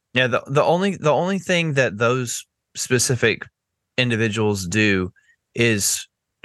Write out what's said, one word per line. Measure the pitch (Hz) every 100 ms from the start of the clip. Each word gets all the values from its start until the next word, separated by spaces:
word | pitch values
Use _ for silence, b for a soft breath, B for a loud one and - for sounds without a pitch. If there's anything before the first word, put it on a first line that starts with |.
| _
Yeah. | 127 123
The, | 123
the | - 143
only, | - 175 202 170
the | 151
only | 135 175 196
thing | 185 175 160
that | 139 120 104
those | 117 127 120 - - _ _
specific | - - 123 - 120 113 - - _ _ _ _ -
individuals | 123 110 113 110 104 101 87
do | 107 107 95 92 b b b _
is, | - 117 104 - - - _ _ _